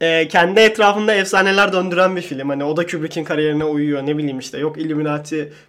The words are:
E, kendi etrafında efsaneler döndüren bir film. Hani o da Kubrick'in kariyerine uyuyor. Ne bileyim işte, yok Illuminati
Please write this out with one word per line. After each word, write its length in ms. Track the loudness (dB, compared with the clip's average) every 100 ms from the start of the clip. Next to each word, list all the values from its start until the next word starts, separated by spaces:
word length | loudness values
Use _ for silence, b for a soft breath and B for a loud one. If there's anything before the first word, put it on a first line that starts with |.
E, 280 | 0 2 2
kendi 320 | 2 4 6
etrafında 540 | 4 6 2 4 0
efsaneler 580 | 0 2 2 2 4 2
döndüren 440 | 2 0 2 2 0
bir 60 |
film. 260 | -6 -8 -4
Hani 160 | -4
o 120 | -2 -2
da 100 | -2
Kubrick'in 380 | -4 -6 -6
kariyerine 400 | -4 0 0 0
uyuyor. 420 | -2 -2 -2 -2 -2
Ne 120 | -2
bileyim 200 | -4 -6
işte, 200 | -10 -6
yok 200 | -6 -4
Illuminati 720 | -4 -4 -4 -6 -6 -8 -8 B